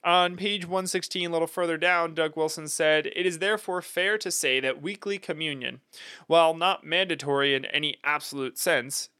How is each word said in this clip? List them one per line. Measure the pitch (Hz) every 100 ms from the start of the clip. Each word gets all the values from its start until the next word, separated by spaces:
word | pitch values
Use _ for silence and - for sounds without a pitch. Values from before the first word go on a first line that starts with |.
On | 170 180 175 175
page | 202 202 170
one | 190 185
sixteen, | 185 - 185 175
a |
little | 165 165
further | - 175 160
down, | 175 175 170
Doug | 160 156 156
Wilson | 156 160 151
said, | - 156 156 156
"It | - 180
is | 160
therefore | 190 214 - 180
fair | - - 190 214
to | 196
say | - 143 131
that | 131 131
weekly | 147 202 202 202
communion, | - 156 160 139 123 123 _ - - - -
while | 165 160
not | 165 180 190 151
mandatory | 175 185 156 143 139 139 135
in | 135
any | 147 151 -
absolute | 143 147 - 143 131 -
sense, | - 147 127 - - _